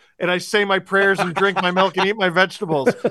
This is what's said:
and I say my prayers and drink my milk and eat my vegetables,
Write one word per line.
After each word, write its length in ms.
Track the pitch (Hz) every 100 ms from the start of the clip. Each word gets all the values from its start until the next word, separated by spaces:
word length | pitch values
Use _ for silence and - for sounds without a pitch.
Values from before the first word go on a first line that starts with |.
| _ -
and 120 | 175
I 80 | 180
say 260 | 180 208
my 140 | 202 190
prayers 400 | 185 196 196 190
and 140 | 180
drink 260 | 165 196 185
my 100 | 180
milk 260 | 180 190 180
and 80 | 190
eat 80 | 220
my 140 | 185
vegetables, 580 | 170 185 - 190 156 135 - 233